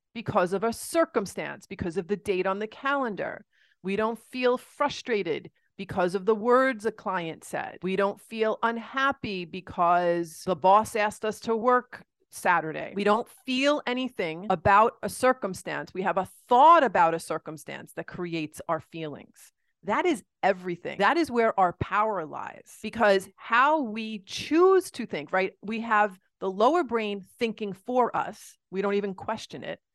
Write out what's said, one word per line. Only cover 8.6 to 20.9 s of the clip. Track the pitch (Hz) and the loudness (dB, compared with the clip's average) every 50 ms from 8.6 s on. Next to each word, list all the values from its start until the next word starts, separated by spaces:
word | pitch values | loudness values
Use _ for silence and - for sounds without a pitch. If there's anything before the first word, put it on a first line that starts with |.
unhappy | 214 226 233 233 220 - - 269 269 277 269 - - 220 190 185 175 | -2 -2 -2 -2 -8 -6 -4 0 0 0 0 -2 -6 -8 -6 -8 -8
because | 160 - 185 180 - - 190 175 170 175 175 180 175 170 175 170 160 - - - | -10 -12 -14 -12 -10 -2 0 2 4 4 4 4 2 0 0 -2 -6 -10 -10 -4
the | 185 180 | -4 -2
boss | 139 - 185 196 214 220 - - | 2 6 6 6 6 4 2 -2
asked | 214 208 214 - - - | -2 -2 -2 -2 -4 -6
us | 220 208 - | -6 -6 -6
to | - 233 226 | -4 -4 -4
work | 220 220 254 247 247 247 - - - - _ _ _ _ _ | 0 2 2 2 2 0 -4 -18 -20 -20 _ _ _ _ _
Saturday. | - - - 190 175 165 151 160 147 151 147 113 - | -14 -4 0 2 2 2 0 -2 -6 -8 -8 -8 -4
We | 196 202 | 0 2
don't | 208 214 240 240 - - _ - | 4 4 2 0 -6 -14 _ -8
feel | 254 254 254 277 285 294 294 - | -6 -4 0 2 2 0 0 -2
anything | 254 247 254 254 247 - - 185 160 160 170 196 214 | -4 -4 -4 -4 -6 -6 -6 -6 -6 -6 -8 -4 -4
about | 190 160 - 208 196 208 220 - - - | -4 0 4 6 6 8 6 4 2 -4
a | - | -10
circumstance. | 196 - - 254 254 254 262 - 196 185 - - 175 147 143 147 - - | -10 -6 0 2 2 2 2 -2 -8 -8 -8 -8 -8 -8 -8 -8 -8 -8
We | 185 | -4
have | 190 180 170 | -2 -2 0
a | 190 180 - - _ _ - | -2 -4 -4 -10 _ _ 2
thought | 247 240 294 320 339 330 277 | 6 8 10 10 10 8 6
about | 226 175 190 170 165 165 | 4 4 4 4 4 2
a | 165 | -2
circumstance | - - 160 160 - - 156 147 - - 139 127 - - - | -4 -6 -6 -6 -6 -10 -14 -14 -12 -12 -12 -12 -14 -14 -12
that | 170 165 | -12 -12
creates | - - - 180 175 165 165 151 151 - - - | -12 -10 -10 -8 -6 -4 -6 -6 -6 -10 -12 -6
our | - 165 156 | -6 -6 -6
feelings. | - _ - 165 160 151 135 - - _ _ _ - - _ _ _ _ _ _ - | -6 _ -12 -10 -10 -10 -10 -14 -18 _ _ _ -20 -20 _ _ _ _ _ _ -6
That | 185 220 285 349 | -4 -2 0 0
is | 359 294 180 - _ _ - | 0 0 -2 -6 _ _ 0
everything. | - 190 202 180 180 185 175 - - 143 | 0 0 0 0 -4 -8 -8 -8 -8 -10